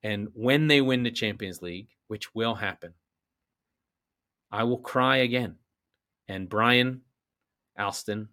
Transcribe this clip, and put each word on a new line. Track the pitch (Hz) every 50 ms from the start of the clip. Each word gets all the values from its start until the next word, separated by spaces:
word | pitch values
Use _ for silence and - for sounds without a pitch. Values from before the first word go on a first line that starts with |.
And | - 110 104 104 104 - -
when | - 110 123 135 147 156
they | 151 147 143
win | 135 131 131 123 123
the | 120
Champions | 117 - 113 107 101 - 107 95 90 -
League, | 92 87 87 95 107 _ _ _ _ _
which | 110 107 - - _
will | 113 113 117 110
happen, | 95 107 98 90 _ - 85 85 _ _ _ _ _ _ _ _ _ _ _ _ _ _ _ _ _ _ _ _ _ _ _ _ _ _ _ _ _ _ _
I | - 104 113
will | 117 123 123
cry | - - - 131 127 131 135 131
again. | 127 120 120 123 123 101 82 _ _ _ _ _ _ _ _ _ _ _ _ _ _ -
And | 98 95 95 90
Brian | 98 107 110 120 123 123 123 131 131 127 _ _ _ _ _ _ _ _ _ _ _ _ _ _ _ -
Alston | 101 101 95 - - - 101 107 107 107